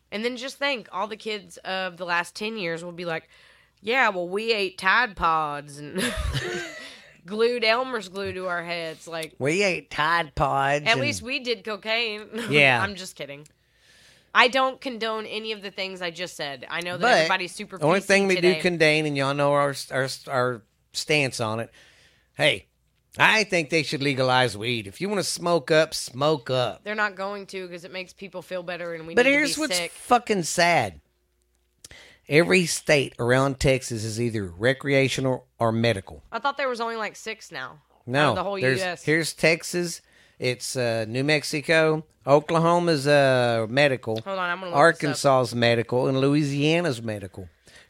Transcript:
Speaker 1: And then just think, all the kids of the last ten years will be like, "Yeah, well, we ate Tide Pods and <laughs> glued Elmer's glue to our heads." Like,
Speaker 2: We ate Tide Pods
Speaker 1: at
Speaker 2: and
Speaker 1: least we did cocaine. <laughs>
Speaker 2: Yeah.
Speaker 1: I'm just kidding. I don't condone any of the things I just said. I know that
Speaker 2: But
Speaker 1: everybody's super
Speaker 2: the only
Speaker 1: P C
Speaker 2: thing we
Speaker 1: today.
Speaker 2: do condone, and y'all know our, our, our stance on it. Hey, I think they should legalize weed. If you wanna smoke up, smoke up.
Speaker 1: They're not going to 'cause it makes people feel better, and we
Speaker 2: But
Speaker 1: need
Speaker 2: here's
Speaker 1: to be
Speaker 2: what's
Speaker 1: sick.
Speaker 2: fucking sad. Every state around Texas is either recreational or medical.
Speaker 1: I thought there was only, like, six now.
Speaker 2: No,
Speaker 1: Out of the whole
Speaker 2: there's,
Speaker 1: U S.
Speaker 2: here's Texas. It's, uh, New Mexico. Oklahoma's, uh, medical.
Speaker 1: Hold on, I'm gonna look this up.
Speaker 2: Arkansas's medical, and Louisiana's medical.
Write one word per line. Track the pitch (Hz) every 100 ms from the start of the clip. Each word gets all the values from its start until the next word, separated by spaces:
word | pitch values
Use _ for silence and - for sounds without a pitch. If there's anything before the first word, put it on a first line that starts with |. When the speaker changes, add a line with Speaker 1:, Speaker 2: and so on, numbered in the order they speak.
| _
Speaker 1:
And | 202
then | 240 247
just | 262 -
think, | 285 247 -
all | 185 208
the | 214
kids | 214 214 180 -
of | - 190 185 170
the |
last | 175 175 175
ten | - 214 220
years | 170 165
will | 175
be | 170
like, | 170 160 - _ - _ _ _
"Yeah, | 202 262 226
well, | 185 175
we | 202 226
ate | 214 190 -
Tide | 190 214 240 180
Pods | 170 160 151 147 147 143
and | 147 185 240 - - - 359 359 339
<laughs> | - - - - - 170
glued | 214 233 247
Elmer's | 220 233 262 233 180
glue | 196 196
to | 185 185
our | 175
heads." | 170 170 160 156 170
Like, | 165 156 -
Speaker 2:
We | 131 180
ate | 202 160 -
Tide | - 156 170 151
Pods | - 139 135 139 147 151
Speaker 1:
at |
Speaker 2:
and | 233
Speaker 1:
least | 285 196
we | 226 277
did | 247 214
cocaine. | 220 202 214 226 233 208 214 226
<laughs> | 226
Speaker 2:
Yeah. | 147 139 120
Speaker 1:
I'm | 196
just | 185 185 -
kidding. | 139 143 151 _ _ _ _ _ _ _ _
I | 208 247
don't | 262 262 262
condone | 277 226 226 220 214
any | 214 220
of | 208
the | 196
things | 202 190 185
I | 175
just | 165 175 -
said. | 147 131 120
I | 165
know | 175 175
that |
Speaker 2:
But | 233 190
Speaker 1:
everybody's | 160 185 180
super | - 208 180
Speaker 2:
the |
only | 151 190
Speaker 1:
P |
C | 196
Speaker 2:
thing | 196 196
we | 180
Speaker 1:
today. | 180
Speaker 2:
do | 160
condone, | 180 165 156 151 151
and | 139
y'all | 135
know | 143 143
our, | 143 143 135 -
our, | 135 131 - -
our | 135 127 117 - _ _
stance | - - 151 131 123
on | 110 113
it. | 113 - _ _ _ _ _ -
Hey, | 151 101 - _ _ _ _ -
I | 165 214
think | 202 175 147
they | 165
should | 139 147
legalize | 143 131 131 127 123 101
weed. | 117 117 98
If | -
you | 190
wanna | 202
smoke | 147 - 175 170 -
up, | 156 160
smoke | - - 123 147 151 -
up. | 127 113 87
Speaker 1:
They're | 208
not | 214 208 185
going | 196 202 190
to | 190 180
'cause | 175
it | 165
makes | 185 175
people | - 196 180
feel | - 185
better, | 175 170 170
and | 165 165
we | 196
Speaker 2:
But | 254
Speaker 1:
need |
Speaker 2:
here's | 285 294
Speaker 1:
to | 294
be |
Speaker 2:
what's | 311 180
Speaker 1:
sick. | 170
Speaker 2:
fucking | - - 240 226 202
sad. | 151 - 170 160 104 76 _ _ _ _ _ _ _ _ - - - _ -
Every | 147 175 185 165
state | - - 147 123 -
around | 120 131 139 131
Texas | 143 131 - 113
is | 110 107
either | 120 110
recreational | 92 85 120 135 139 135 131 - 131 127 - -
or | 117
medical. | 113 117 98 - - -
Speaker 1:
I | 226
thought | 277 277
there | 269
was | 233
only, | 233
like, | 226 202 -
six | 220 214 -
now. | 143 131 151 _ _ -
Speaker 2:
No, | 135 147
Speaker 1:
Out |
of | 110
the |
whole | 185 196
Speaker 2:
there's, | 127 135
Speaker 1:
U |
S. | 180 170
Speaker 2:
here's | - 165 151
Texas. | - 160 165 - 180 175 - _ _ _ -
It's, | 127 117 - 131
uh, | 120 113 110
New | 127
Mexico. | 143 151 - 151 135 160 156 156 - _ 131
Oklahoma's, | 147 151 165 170 175 170 151 143
uh, | 147 135 127 120 113 110
medical. | 131 147 127 113 110
Speaker 1:
Hold | 196 190
on, | 175
I'm | 180
gonna | 185
look |
this | 147
up. |
Speaker 2:
Arkansas's | 165 160 147 147 139 131 117
medical, | 120 117 117 113 123 139
and | 131
Louisiana's | 139 147 143 143 147 170 175 117
medical. | 113 104 95 - 90 _ _ -